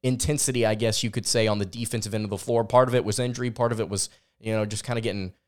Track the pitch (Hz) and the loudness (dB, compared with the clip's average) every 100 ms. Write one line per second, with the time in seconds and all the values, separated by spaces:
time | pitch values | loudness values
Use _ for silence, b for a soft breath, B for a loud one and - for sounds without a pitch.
0 | 127 127 127 147 - 123 110 107 113 107 | 0 0 0 0 0 2 2 2 0 0
1 | 117 117 - 120 110 104 98 117 117 117 | -2 -4 0 2 2 2 -2 -4 -4 -4
2 | 104 107 104 101 - 117 110 127 127 123 | -4 -4 -2 -4 0 0 6 6 6 2
3 | 107 101 123 123 123 113 117 113 98 98 | 2 -2 -2 -2 -6 0 0 0 -2 -2
4 | - b b b 110 110 104 104 - 117 | -4 b b b -4 -2 -2 -4 -4 -4
5 | 110 98 92 - | -2 -4 -6 -10